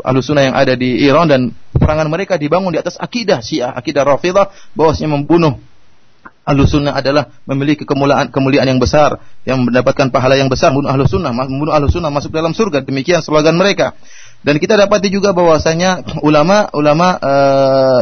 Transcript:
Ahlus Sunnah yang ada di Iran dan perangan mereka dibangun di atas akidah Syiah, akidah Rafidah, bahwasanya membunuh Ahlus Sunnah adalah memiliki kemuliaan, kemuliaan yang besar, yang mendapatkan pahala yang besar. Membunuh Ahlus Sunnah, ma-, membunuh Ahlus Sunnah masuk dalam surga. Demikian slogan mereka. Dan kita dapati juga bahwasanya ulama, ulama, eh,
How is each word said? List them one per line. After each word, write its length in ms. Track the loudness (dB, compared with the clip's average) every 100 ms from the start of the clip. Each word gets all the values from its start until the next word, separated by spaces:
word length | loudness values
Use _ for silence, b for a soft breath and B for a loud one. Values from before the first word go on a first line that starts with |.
| -2
Ahlus 240 | -2 0
Sunnah 160 | 0 2
yang 100 | 2
ada 200 | 0 0
di 280 | 0 0 2
Iran 200 | 4 4
dan 240 | 2 0 -6 -4 0
perangan 300 | 2 0 -2
mereka 280 | -4 -4 -4
dibangun 360 | 0 -2 -2
di 60 | -4
atas 160 | -6 -8
akidah 440 | -8 -4 -2 -2
Syiah, 320 | -2 -4 -4
akidah 320 | -6 -4 0 0
Rafidah, 440 | 0 0 0 0 B B 0
bahwasanya 440 | 0 0 -2 -2
membunuh 360 | 2 2 2 -2 -10 -20 -20 -20 -20 -20 -20 _ -2
Ahlus 280 | 2 2
Sunnah 200 | 2 -2
adalah 360 | -2 -2 -2 -2 b -8
memiliki 400 | -4 -2 -2 -2
kemuliaan, 440 | 0 2 0 0
kemuliaan 320 | -2 0 0 0
yang 160 | 0
besar, 400 | 2 2 2 0 b b -4
yang 200 | -2 0
mendapatkan 440 | 2 2 0 0
pahala 280 | 0 2 2
yang 120 | 0
besar. 240 | 0 0
Membunuh 200 | 0 0
Ahlus 160 | 0 0
Sunnah, 200 | 0 -2
ma-, 160 | -4 -4
membunuh 240 | -4 -2
Ahlus 200 | 0 0
Sunnah 200 | -2 -2
masuk 200 | -4 -4
dalam 200 | -4 -2
surga. 280 | -2 -2 -2 -2
Demikian 360 | -4 0 -2
slogan 360 | 0 2 2 2
mereka. 360 | 2 0 -2 -6 B B B B
Dan 160 | -2 0
kita 160 | 2
dapati 400 | 2 2 2 0
juga 240 | 0 0 2
bahwasanya 840 | 2 2 0 0 -2 -2 -6 -2 2
ulama, 440 | 4 4 2 0
ulama, 440 | 0 2 2 2 0
eh, 840 | 0 2 2 2 2 2 4 2